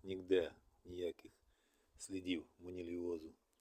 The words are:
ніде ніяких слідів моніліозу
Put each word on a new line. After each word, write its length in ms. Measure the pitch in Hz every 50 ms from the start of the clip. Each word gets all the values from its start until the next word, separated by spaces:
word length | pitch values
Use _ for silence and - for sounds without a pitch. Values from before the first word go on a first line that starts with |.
ніде 520 | - 95 95 95 92 90 95 90 80 71 - - - - - - _
ніяких 480 | 87 90 90 87 85 - - - - - _ _ - _ _ _ _ _ _ _ _ _
слідів 500 | - - - 95 95 90 92 90 78 - - - -
моніліозу 760 | 87 90 92 90 87 85 87 87 87 87 85 80 78 80 - _ _ _ _ _